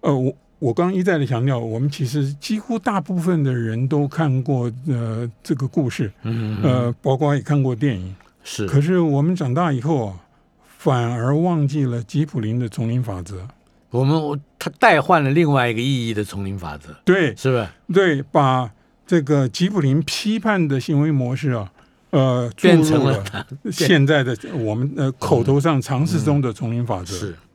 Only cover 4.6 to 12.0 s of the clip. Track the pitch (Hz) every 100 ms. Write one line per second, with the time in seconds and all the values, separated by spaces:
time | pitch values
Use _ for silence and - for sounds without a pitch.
4.6 | 120 117 143 123 117 110 120 - - 151
5.6 | 135 - 131 - 107 - 113 113 110 107
6.6 | 127 127 120 123 139 135 147 143 143 147
7.6 | 131 117 143 104 92 92 _ _ - -
8.6 | 101 139 143 185 165 139 151 180 143 127
9.6 | 175 135 131 156 107 92 _ _ _ _
10.6 | _ _ - 131 117 120 120 147 175 170
11.6 | 143 147 131 120